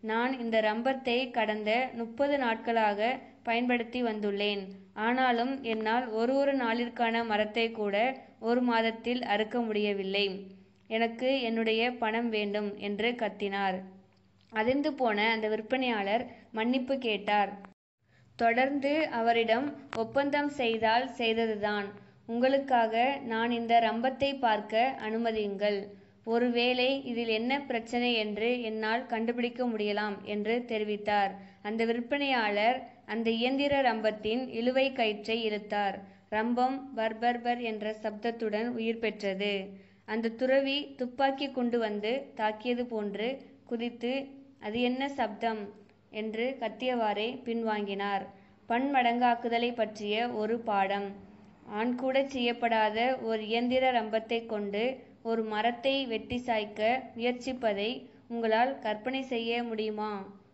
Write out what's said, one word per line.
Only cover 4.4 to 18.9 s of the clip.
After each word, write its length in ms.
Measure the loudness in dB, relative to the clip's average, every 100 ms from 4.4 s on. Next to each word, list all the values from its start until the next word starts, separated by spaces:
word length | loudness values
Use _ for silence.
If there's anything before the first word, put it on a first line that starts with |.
| 0 -2 -6 -14 -16
ஆனாலும் 720 | -2 0 2 2 2 0 -2
என்னால் 440 | -4 -2 2 0 0
ஒரு 280 | 0 2 4
ஒரு 200 | 2 2
நாளிற்கான 720 | 0 0 -2 0 0 2 0
மரத்தை 460 | 0 0 0 -2
கூட 500 | 0 0 2 0 -2 -12 -8
ஒரு 220 | 0 2
மாதத்தில் 640 | 4 2 2 0 -2 -2
அறுக்க 360 | 0 0 2 0
முடியவில்லை. 840 | 0 0 0 0 0 0 0 -2 -12 -20 -20 _ _
"எனக்கு 540 | 0 0 2 2 2
என்னுடைய 500 | 2 0 2 2 2
பணம் 380 | 0 -2 0 0
வேண்டும்" 480 | 0 0 -2 -4 -4
என்று 340 | -6 -2 -2
கத்தினார். 720 | 0 -4 -2 -4 0 0 -2 -8 -20 -20 _ _ _ _
அதிர்ந்து 440 | 0 2 2 0
போன 360 | 0 2 4 2
அந்த 180 | 2 0
விற்பனையாளர் 760 | -2 0 0 0 0 2 0 -2 -12 -10
மன்னிப்பு 460 | -2 2 2 0 -2
கேட்டார். 680 | 0 -2 2 2 2 -2 -16 _ _ _ _ _ _ 0
தொடர்ந்து 720 | 2 4 2 2 2